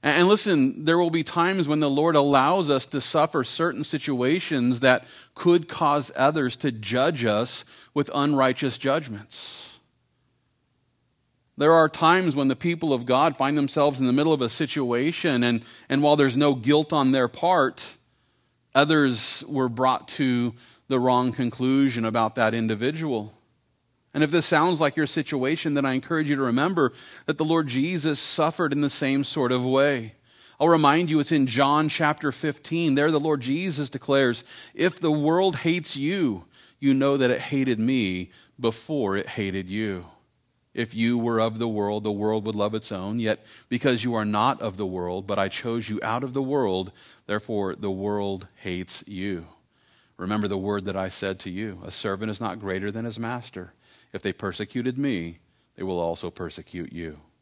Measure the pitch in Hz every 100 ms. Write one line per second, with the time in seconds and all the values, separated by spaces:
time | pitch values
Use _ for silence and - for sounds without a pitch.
0 | 147 147 180 208 214 165 135 - 151 170
1 | 170 165 156 175 170 190 147 151 151 139
2 | 160 156 143 139 135 185 160 135 - 147
3 | - 160 151 160 123 - 165 135 151 151
4 | - 131 123 175 - 147 123 120 131 127
5 | - - - - 180 175 160 - 156 147
6 | 135 - 135 156 127 - 147 117 101 120
7 | 143 156 120 104 120 - - - - -
8 | 139 143 143 143 131 127 139 117 135 147
9 | 143 104 107 - - - - - _ _
10 | _ _ _ _ _ _ _ _ _ _
11 | _ _ _ _ _ - 147 165 156 -
12 | 160 180 185 139 135 127 170 170 165 131
13 | 120 127 160 - 135 151 139 - 143 131
14 | 131 127 151 151 120 - 156 - 127 120
15 | 143 170 170 127 120 117 113 - - 139
16 | 147 147 139 123 147 135 113 147 151 156
17 | 131 135 123 - 170 180 131 - - -
18 | _ _ _ _ _ _ _ 131 147 156
19 | 139 117 - - - 143 127 113 131 127
20 | - - 135 123 120 113 - - _ 131
21 | 127 123 123 123 123 - 127 135 139 117
22 | 113 113 110 127 110 113 113 107 123 156
23 | 160 120 107 - _ _ _ _ _ _
24 | _ 143 151 170 156 160 165 165 151 147
25 | 147 - 151 143 127 160 160 143 135 131
26 | - 165 151 143 131 120 160 175 135 -
27 | - - - 156 156 165 151 123 151 180
28 | 151 143 - - 156 160 165 139 143 -
29 | 139 135 139 - 123 127 127 131 143 135
30 | 110 - _ _ - _ 156 165 143 151
31 | 175 156 143 160 131 117 139 147 156 -
32 | 156 156 147 127 156 139 - 165 165 135
33 | 147 156 156 147 123 143 190 147 139 135
34 | - 139 135 117 - - - - 175 -
35 | 165 151 147 165 190 143 170 175 160 139
36 | 143 196 151 95 - _ - _ 139 135
37 | 139 139 127 123 - 139 131 110 113 131
38 | 101 90 90 - _ _ 120 110 - 151
39 | 107 98 - - 98 95 90 101 110 92
40 | 85 - _ _ _ _ _ - 113 110
41 | 117 120 117 117 113 110 117 107 101 104
42 | 107 101 107 110 104 104 104 110 - 98
43 | 95 113 110 107 - - _ 123 143 120
44 | 120 117 107 107 117 139 110 92 98 92
45 | 87 90 101 98 98 - 123 117 110 107
46 | - 117 131 127 135 143 117 92 95 -
47 | - - _ 104 - 107 98 - 101 95
48 | 101 104 101 95 92 _ 95 90 92 -
49 | - 98 98 90 82 _ _ _ _ _
50 | _ _ 90 107 104 98 98 104 95 95
51 | 95 - 98 95 - 90 107 90 90 -
52 | 107 98 110 104 113 95 101 92 101 104
53 | 117 110 113 123 120 - 90 _ _ _
54 | _ 95 98 90 101 87 104 123 123 127
55 | 143 104 85 82 _ _ _ - 95 90
56 | 85 85 87 - 87 - 82 90 85 85
57 | 82 76 73 _